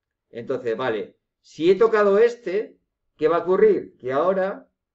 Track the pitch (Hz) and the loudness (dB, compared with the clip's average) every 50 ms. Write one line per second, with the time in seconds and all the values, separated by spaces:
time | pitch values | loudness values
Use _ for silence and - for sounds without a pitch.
0 | _ _ _ _ _ _ - 120 117 104 131 120 123 117 110 104 131 123 110 101 | _ _ _ _ _ _ -16 -12 -8 -8 -8 -6 -4 -4 -4 -4 -4 -4 -4 -6
1 | 92 - _ _ _ _ _ _ _ - - - 156 175 196 190 226 220 220 214 | -8 -10 _ _ _ _ _ _ _ -20 -8 -2 0 0 2 4 2 2 2 2
2 | 208 202 196 202 233 233 233 - - 185 175 208 247 - - _ _ _ _ _ | 2 2 4 4 2 2 0 -4 -8 -6 -6 -6 -6 -8 -14 _ _ _ _ _
3 | _ _ _ - 151 165 170 170 165 175 185 196 214 220 185 139 - - - _ | _ _ _ -2 0 0 0 0 0 0 2 4 4 4 4 2 -4 -8 -16 _
4 | 120 123 - 143 165 185 196 190 185 196 220 269 - _ _ _ _ _ | -8 -4 -2 0 0 0 0 0 -4 -4 -6 -10 -16 _ _ _ _ _